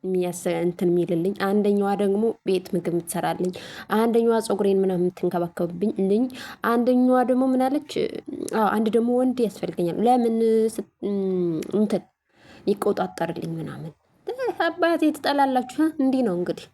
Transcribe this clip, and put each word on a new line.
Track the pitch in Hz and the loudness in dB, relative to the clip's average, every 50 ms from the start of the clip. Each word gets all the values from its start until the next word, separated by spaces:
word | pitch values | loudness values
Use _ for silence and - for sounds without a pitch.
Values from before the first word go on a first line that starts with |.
| - | -4
የሚያስ-፣ | 185 185 185 180 175 170 - - 180 170 170 | -2 -2 0 0 -2 -4 -4 -4 -2 -2 0
እንትን | 170 175 175 - 196 180 | 0 -2 -2 0 0 2
የሚልልኝ፣ | 170 180 170 165 180 165 170 190 202 - | 2 2 2 0 0 0 0 -2 -2 -2
አንደኛዋ | 202 196 202 208 202 202 202 202 202 196 202 | -2 0 2 2 2 4 2 2 2 0 0
ደግሞ | 196 208 196 196 202 220 226 220 - _ | 0 2 2 2 2 2 0 -2 -2 _
ቤት | - 190 185 185 - | 0 0 0 -2 -2
ምግብ | - 175 170 - | -4 -2 -2 0
የምትሰራልኝ፣ | 165 175 170 - - 175 165 165 165 165 180 185 185 - - - - - - - | -2 -2 -4 -4 -6 -4 -2 -2 -2 -2 -4 -4 -4 -8 -14 -16 -16 -16 -8 -2
አንደኛዋ | - 214 226 233 220 233 226 233 226 226 | 0 2 2 2 2 2 4 4 2 2
ፀጉሬን | 214 - 202 190 208 202 196 190 | 0 -2 -2 0 2 2 4 4
ምናምን | 190 190 185 175 175 | 2 2 2 2 0
የምትንከባከብብኝ | 180 175 - - 180 180 180 170 170 - - 175 170 175 170 196 214 - - | 0 -2 -2 -4 -2 0 0 -4 -4 -4 -4 -4 -4 -2 -2 -2 -2 0 0
ልኝ፣ | 196 190 202 220 254 254 - - - - - - - | 0 2 2 2 0 -2 -4 -10 -14 -16 -12 -4 -2
አንደኛዋ | 220 233 240 240 233 254 247 254 254 254 254 247 | 0 2 2 4 4 4 4 6 6 6 4 4
ደግሞ | 226 254 247 262 | 4 2 2 2
ምን | 262 262 254 | 2 2 2
አለች? | 262 262 269 294 285 - - - - - - - - - - - - - | 2 2 0 -2 -4 -4 -4 -4 -4 -4 -4 -8 -12 -12 -10 -8 -8 -4
አዎ | - 220 220 202 | 0 0 0 2
አንድ | - 214 226 214 | 2 2 0 2
ደግሞ | 202 233 226 240 247 | 2 2 2 2 2
ወንድ | 247 254 262 247 254 | 2 2 2 2 2
ያስፈልገኛል። | 240 202 - - - 175 165 - 175 170 165 - | 0 -2 -2 -4 -8 -6 -4 -2 -2 -2 0 2
ለምን | 202 240 247 254 233 233 226 226 226 226 220 220 220 220 | 4 4 4 4 4 2 2 2 2 4 4 4 2 0
ስ-፣ | 220 - 185 _ _ _ - 196 202 196 190 190 185 185 180 175 165 156 - - - | -2 -4 -10 _ _ _ -6 -4 -2 0 0 0 0 0 0 0 -2 -4 -4 -2 0
እንትን | 208 214 208 214 175 - _ _ _ _ _ _ _ - - - - - | 0 2 2 0 -2 -4 _ _ _ _ _ _ _ -20 -20 -20 -8 -2
ይቆጣጠርልኝ | - 202 202 - 208 202 208 185 185 - - 165 170 165 170 - 165 165 | -2 -2 0 0 -2 0 0 -2 -4 -4 -6 -6 -6 -6 -6 -6 -8 -8
ምናምን። | 165 156 151 139 135 147 165 151 _ _ _ _ _ _ - 453 508 523 466 - - 359 | -8 -8 -10 -10 -12 -12 -14 -16 _ _ _ _ _ _ -12 -8 -4 -4 -6 -4 -4 -6
አባቴ | 330 330 - 349 330 339 311 320 302 | -6 -4 0 0 0 0 2 0 0
ትጠላላችሁ። | 302 - - - 285 285 277 269 262 254 247 247 - - 311 320 302 - | 0 0 -4 -2 0 2 0 2 2 -2 -2 -4 -2 -2 -2 -2 0 0
እንዲህ | 269 269 254 262 254 | 0 0 2 2 0
ነው | 220 180 | 0 0
እንግዲህ፣ | 175 180 175 165 - - - | -2 -2 -4 -4 -8 -8 -20